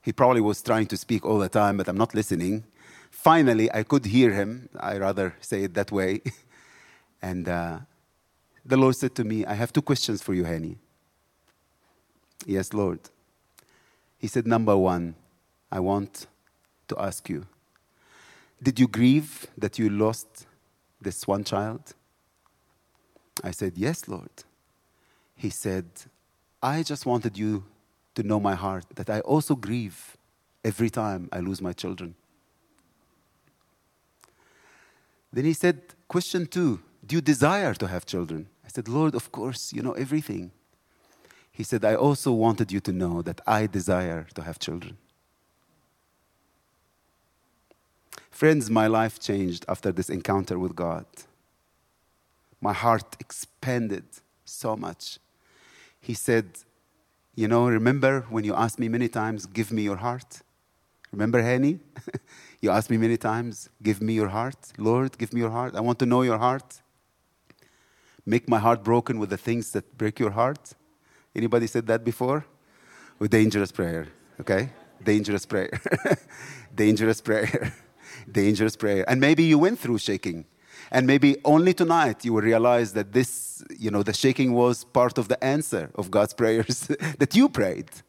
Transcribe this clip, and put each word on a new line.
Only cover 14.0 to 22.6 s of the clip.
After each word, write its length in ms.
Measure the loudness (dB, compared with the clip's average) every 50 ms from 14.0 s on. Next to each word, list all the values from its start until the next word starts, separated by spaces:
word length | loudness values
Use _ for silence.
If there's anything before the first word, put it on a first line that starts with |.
| _ _ _ _
He 80 | -8
said, 180 | -4 -2 -2 2
"Number 320 | 2 2 2 4 4 4
one, 380 | 6 4 4 2 0 -4 -6 -10 _ _ _ _ _ _ _ _ _ _ _
I 80 | -6 -4
want 480 | -2 0 0 -2 -4 -6 -12 -20 -20 _ _ _ _ _ _ _ _ _ _ _ _ -10
to 60 | -8 -6
ask 280 | -6 -6 -8 -10 _
you, 200 | -10 -10 -10 -10 -14 _ _ _ _ _ _ _ _ _ _ _ _ _ -20 -20 -20 -20 _ _ _ _ _
did 180 | -2 -2 4 4
you 80 | 2
grieve 600 | 2 4 4 6 6 6 4 2 -2 -14 -18 -20 -18 _
that 200 | -6 -6 -6 -2 0
you 100 | 0 0
lost 560 | 2 2 0 0 0 -4 -12 _ _ -20 -20 _ _ _ _ _ _ _ _ _ _ _
this 260 | -10 -10 -10 -6 -2
one 160 | -2 -2 -2 -2
child?" 500 | -4 -4 -4 -4 -4 -8 -12 -14 -20 -20 _ _ _ _ _ _ _ _ _ _ _ _ _